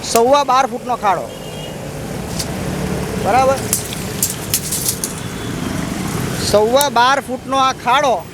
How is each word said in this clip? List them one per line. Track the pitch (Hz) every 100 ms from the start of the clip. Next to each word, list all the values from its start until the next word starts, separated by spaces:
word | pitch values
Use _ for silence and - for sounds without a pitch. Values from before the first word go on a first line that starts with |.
| -
સવા | 233 240 285 277
બાર | 262 254
ફૂટનો | 240 247 240
ખાડો, | 208 170 117 - - - - - - - - - - - - - - - - - - -
બરાબર? | 185 240 262 269 220 - - - - - - - - - - - - - - - - - - - - - - - - - - - -
સવા | 208 214 262 285 233
બાર | 247 277 247
ફૂટનો | 247 180 269
આ | 262 254
ખાડો | 240 262 285 196 160